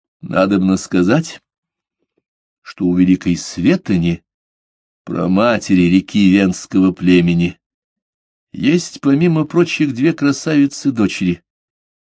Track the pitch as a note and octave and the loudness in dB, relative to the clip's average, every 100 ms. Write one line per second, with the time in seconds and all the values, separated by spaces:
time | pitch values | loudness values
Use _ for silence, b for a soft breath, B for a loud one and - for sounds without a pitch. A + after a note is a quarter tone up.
0 | _ _ - F#2 G2 G2+ F#2 F#2+ - F#2 | _ _ -6 -2 0 0 0 -2 -2 -2
1 | F2+ D3 E3 - _ _ _ _ _ _ | 0 0 -2 -12 _ _ _ _ _ _
2 | _ _ _ _ _ _ - - F2+ F2+ | _ _ _ _ _ _ -18 -4 -2 2
3 | F#2 F#2 G2 E2+ - - F#2+ F#3+ - F#2 | 2 2 0 -4 -6 -4 0 0 -2 -2
4 | E2+ E2+ _ _ _ _ _ _ _ _ | -2 -4 _ _ _ _ _ _ _ _
5 | - F2 F2 F#2+ A2 E2 - F#2 F2 F#2+ | -10 -6 -2 0 0 0 0 2 4 2
6 | - G#2+ G2 G2 F#2+ F2+ - F#2+ F#2 F2+ | 2 2 4 4 2 -2 -4 0 0 0
7 | F2+ F2+ E2+ E2+ E2+ - _ _ _ _ | 2 4 4 0 -2 -6 _ _ _ _
8 | _ _ _ _ _ - A2+ E3+ - - | _ _ _ _ _ -6 0 0 -2 -6
9 | C#3+ C#3 F3 D#3+ D#3 E3 E3+ - D3 A#2 | -2 2 2 0 -2 -2 -2 -2 -4 -2
10 | D#3 D#3 C#3+ C3+ E3 D3+ C#3 - C#3 A#2 | -2 0 -2 -2 -2 0 0 -2 -4 0
11 | G2 - F2+ F2 _ _ _ _ _ _ | -2 -2 -4 -4 _ _ _ _ _ _
12 | _ | _